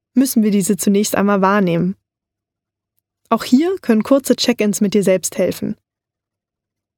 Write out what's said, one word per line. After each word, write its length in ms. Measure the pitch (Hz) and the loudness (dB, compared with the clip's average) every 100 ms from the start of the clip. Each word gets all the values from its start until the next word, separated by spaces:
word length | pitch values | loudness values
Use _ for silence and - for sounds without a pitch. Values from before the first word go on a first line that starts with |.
| _ - | _ 0
müssen 260 | 262 233 | 0 2
wir 80 | 214 | 2
diese 260 | 202 180 196 | 2 0 0
zunächst 380 | - 202 214 | 0 0 0
einmal 280 | 185 202 202 | 0 0 2
wahrnehmen. 520 | 190 208 180 170 180 196 _ _ _ _ _ _ _ _ _ _ _ _ _ | 2 2 0 0 -2 -6 _ _ _ _ _ _ _ _ _ _ _ _ _
Auch 160 | 226 | -6
hier 320 | - 254 339 381 | 0 0 2 -2
können 220 | - 220 | 0 0
kurze 320 | 214 277 - | 2 0 2
Check-ins 460 | 247 - 240 214 196 | 0 0 -2 -2 -2
mit 140 | 208 | 0
dir 80 | 208 | 0
selbst 340 | 190 190 - - | 2 0 -2 -4
helfen. 400 | 180 - - 214 _ _ _ _ _ _ _ _ _ _ _ | -4 -4 -8 -10 _ _ _ _ _ _ _ _ _ _ _